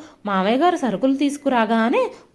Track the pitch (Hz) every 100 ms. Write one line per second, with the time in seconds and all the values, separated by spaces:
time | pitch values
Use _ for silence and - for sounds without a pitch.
0 | - - 208 190 190 247 349 339 247 190
1 | 269 269 285 285 269 247 220 226 226 392
2 | 494 - -